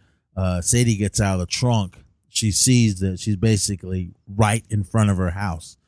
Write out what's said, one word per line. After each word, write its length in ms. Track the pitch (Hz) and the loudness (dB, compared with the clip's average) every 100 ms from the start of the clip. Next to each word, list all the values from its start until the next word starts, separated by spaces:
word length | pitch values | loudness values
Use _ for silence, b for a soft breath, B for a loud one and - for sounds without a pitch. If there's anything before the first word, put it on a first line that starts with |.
| _ _ _ - | _ _ _ -4
uh, 240 | 92 90 | -2 -2
Sadie 360 | - 120 120 101 | 0 2 2 0
gets 240 | 104 - | -2 0
out 140 | 101 | 0
of 60 | 95 | 0
the 60 | 87 | -4
trunk, 520 | - 127 117 92 - - _ _ | -2 0 0 -2 -8 -20 _ _
she 220 | - 110 | -4 -2
sees 500 | 92 131 123 113 92 | 2 4 4 4 2
that 180 | 95 92 | -2 -2
she's 160 | - 101 | -4 0
basically 760 | 113 107 - 98 92 92 87 - - | 2 2 0 -6 -6 -6 -6 -12 -12
right 380 | 98 107 110 - | 0 2 2 -2
in 140 | 104 | -4
front 260 | 98 113 104 | -2 2 2
of 60 | 92 | 2
her 140 | 92 | -2
house. 460 | 90 101 82 - - | -4 -6 -8 -12 -20